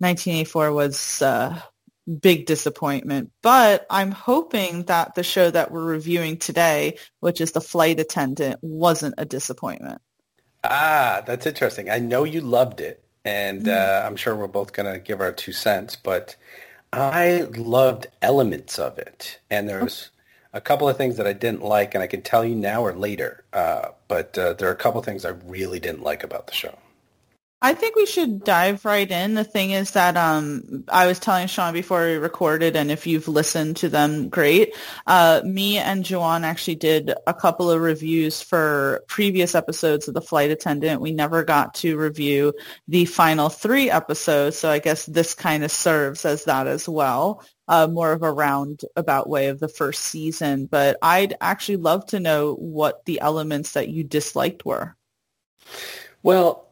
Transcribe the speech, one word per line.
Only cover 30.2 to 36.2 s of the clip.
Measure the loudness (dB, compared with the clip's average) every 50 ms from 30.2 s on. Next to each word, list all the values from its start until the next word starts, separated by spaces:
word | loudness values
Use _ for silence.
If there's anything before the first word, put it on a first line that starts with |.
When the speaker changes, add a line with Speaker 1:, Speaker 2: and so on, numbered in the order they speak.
| 2 2 2 0 0 -2 -6 -8 -8 -10 -12 -12 -6 0
Speaker 1:
I | 4 4 6
was | 4 4 2
telling | 0 0 0 0 0
Sean | -2 -2 -2 -2 -2 -2
before | -4 -4 0 0 2 2
we | 2 0
recorded, | 0 -2 -4 -2 0 2 2 2 4 2 2 2
and | 2 0 0
if | -2 -2 -2
you've | -2 -2 0 0 0
listened | 0 2 2 2 0 -2 -2 -2 -2
to | -2 -2 0
them, | 2 2 2 2 2 -2 -4 -2
great. | 0 2 4 6 6 6 6 4 2 -4 -14 -16 -16 -6 0
Uh, | 4 6 6 8 8 6 6 4
me | 0 -2 -2 0 0 0 0
and | 0 -2 -2 -2 -2
Joanne | -4 -2 -2